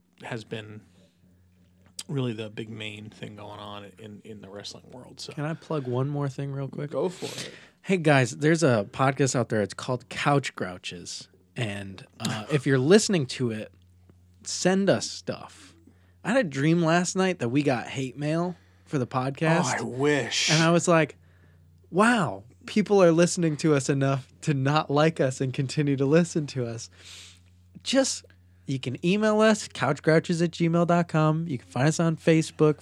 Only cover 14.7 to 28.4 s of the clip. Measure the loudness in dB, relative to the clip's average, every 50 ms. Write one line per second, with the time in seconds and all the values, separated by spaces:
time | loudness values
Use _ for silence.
14.7 | 2 2 2 2 2 0 0 -8 -12 -12 -10 -10 -10 -10 -12 -20 -20 -20 -20 -20
15.7 | -20 _ _ -20 _ _ _ _ _ _ -4 0 0 0 0 0 -2 0 2 2
16.7 | 4 4 4 4 4 2 2 0 0 0 0 0 0 -2 -2 0 0 2 2 2
17.7 | 0 0 -4 -8 -8 -6 -8 -8 -6 -6 -4 -2 -2 -2 -2 -4 -6 -10 _ _
18.7 | _ _ _ -6 -4 -4 -4 -2 -2 -2 -2 -2 -4 -2 2 2 2 2 2 0
19.7 | -2 -4 -4 -6 -4 0 2 2 2 2 0 -2 -2 -2 0 2 4 4 4 4
20.7 | 4 4 4 4 4 4 4 0 -4 _ _ _ _ _ _ _ _ _ _ _
21.7 | _ _ _ -4 2 4 4 6 6 4 2 -2 -2 -8 -12 -18 -20 _ -16 -2
22.7 | 0 0 2 4 6 6 8 8 8 6 4 4 2 0 0 -2 -2 0 2 2
23.7 | 2 2 2 0 0 0 2 0 0 -2 -4 _ _ -8 -4 -2 -2 0 0 2
24.7 | 2 2 0 2 2 4 4 4 4 2 0 0 0 -2 -4 -4 -2 -4 -4 -4
25.7 | -2 0 0 0 2 0 2 4 4 4 4 4 0 -4 -6 -4 -6 -6 -6 -6
26.7 | -8 -10 -12 -16 -20 -20 -20 -20 -20 -20 -20 -20 -20 -20 _ _ _ _ _ _
27.7 | _ -14 -6 0 2 2 2 2 -2 -8 -10 -20 -20 _